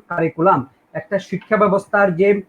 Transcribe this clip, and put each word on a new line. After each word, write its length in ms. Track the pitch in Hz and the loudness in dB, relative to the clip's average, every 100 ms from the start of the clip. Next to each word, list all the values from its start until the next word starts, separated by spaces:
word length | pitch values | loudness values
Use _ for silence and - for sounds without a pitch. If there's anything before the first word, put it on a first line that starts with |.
| - | -8
কারিকুলাম, 600 | 175 165 - 180 156 120 _ _ | -4 -4 0 0 0 -2 _ _
একটা 260 | 156 - 196 | -14 -6 -6
শিক্ষা 380 | - 185 - 214 | -6 -10 -2 0
ব্যবস্থার 580 | 202 196 - 202 202 165 | 2 0 0 0 0 2
যে 260 | 202 202 | 2 2